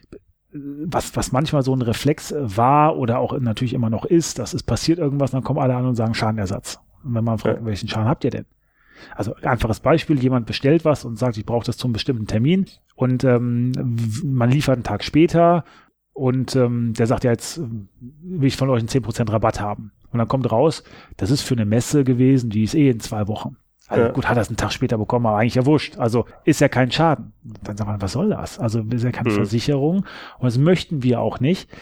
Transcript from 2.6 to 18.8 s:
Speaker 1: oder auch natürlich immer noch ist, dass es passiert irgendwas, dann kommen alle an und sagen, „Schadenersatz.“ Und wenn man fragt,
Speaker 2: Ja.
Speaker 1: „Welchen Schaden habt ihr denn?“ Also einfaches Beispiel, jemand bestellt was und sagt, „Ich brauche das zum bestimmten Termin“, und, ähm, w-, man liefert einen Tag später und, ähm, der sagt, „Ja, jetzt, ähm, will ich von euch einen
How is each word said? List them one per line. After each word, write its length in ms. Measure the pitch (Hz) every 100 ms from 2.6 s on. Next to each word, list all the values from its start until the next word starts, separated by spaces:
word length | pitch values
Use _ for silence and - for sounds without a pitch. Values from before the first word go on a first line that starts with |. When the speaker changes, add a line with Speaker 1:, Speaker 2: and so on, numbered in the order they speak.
| 120 147 151 151
Speaker 1:
oder 220 | 120 123
auch 180 | 123 -
natürlich 360 | 120 104 123
immer 160 | 131 113
noch 160 | 113
ist, 340 | - 170 - -
dass 140 | 104
es 100 | 117
passiert 340 | - 113 - 175
irgendwas, 340 | 147 139 135
dann 120 | 135
kommen 160 | 127 147
alle 160 | 131
an 100 | 123
und 100 | 127
sagen, 180 | 117 113
„Schadenersatz.“ 680 | 113 113 110 92 101 - - _ _
Und 100 | 139
wenn 100 | 117
man 140 | 113 110
fragt, 220 | - -
Speaker 2:
Ja. 60 |
Speaker 1:
„Welchen 240 | 113 101 110
Schaden 180 | 113 110
habt 160 | 156
ihr 80 | 131
denn?“ 140 | - - _ _ _ _ - -
Also 200 | - 104
einfaches 460 | - 151 120 113 107
Beispiel, 360 | 131 156 - 143
jemand 260 | 127 127
bestellt 400 | 110 - 135 165
was 200 | 156 135
und 120 | 120 110
sagt, 180 | 127 107
„Ich 80 |
brauche 200 | 104 117
das 120 | 123 -
zum 140 | 127
bestimmten 340 | 110 - 120 104
Termin“, 380 | 110 135 190 190 _ _
und, 280 | - 127 127
ähm, 480 | 135 120 123 120 123 135
w-, 480 | 127 117 113 110
man 240 | 143 127 117
liefert 260 | 147 143 123
einen 60 |
Tag 200 | 104 101
später 640 | - 147 170 165 170 175 - - _ _ _
und, 420 | - 131 131 120
ähm, 380 | 135 120 120 117
der 140 | 110 117
sagt, 180 | 110
„Ja, 60 | 123
jetzt, 260 | 117 - -
ähm, 320 | 120 113 98 - 120 151
will 260 | 180 180 135
ich 100 | -
von 120 | 135
euch 100 |
einen 80 | 120